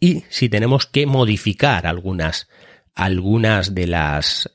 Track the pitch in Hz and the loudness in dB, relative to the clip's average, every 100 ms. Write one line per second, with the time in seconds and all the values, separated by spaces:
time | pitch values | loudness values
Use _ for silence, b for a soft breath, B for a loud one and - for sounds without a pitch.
0 | 175 165 - - 120 104 117 - - 139 | 2 2 -4 -4 0 0 2 0 0 0
1 | 143 135 113 104 107 98 143 101 82 87 | 2 2 2 2 -2 0 0 0 -2 -4
2 | 95 90 80 - - b b b b - | -4 -2 -2 -4 -12 b b b b -4
3 | 95 92 95 113 110 104 92 92 87 85 | -2 0 0 2 2 2 0 -2 -2 0
4 | 76 73 - - - | -2 -2 -2 -4 -8